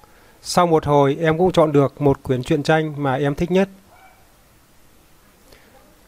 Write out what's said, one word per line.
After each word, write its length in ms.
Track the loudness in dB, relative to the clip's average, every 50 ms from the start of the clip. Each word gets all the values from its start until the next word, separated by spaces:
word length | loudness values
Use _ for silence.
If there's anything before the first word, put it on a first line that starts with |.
| _ -20 _ _ _ _ _ _
Sau 260 | -12 -4 0 0 2
một 180 | 2 2 0 2
hồi, 320 | 2 2 2 2 2 0 0
em 180 | 0 0 0
cũng 140 | 2 0 0
chọn 200 | 2 2 2 2
được 300 | 2 2 0 0 -2 -2
một 220 | 0 0 0 0 -2
quyển 200 | -6 -4 -4 -2
truyện 200 | -2 -2 -2 0
tranh 400 | 0 0 0 0 -4 -6 -6 -4
mà 100 | -4 -2
em 220 | -2 -2 -4 -4
thích 160 | -4 -4 -2
nhất. 180 | 0 0 0 -2 -6 -14 _ _ _ _ -20 -20 _ _ _ _ _ _ _ _ _ _ _ _ _ _ _ _ _ _ _ _ _ _ _ _ _ _ _ _ -20 -20 _ _ _ _ _ _ _ _ _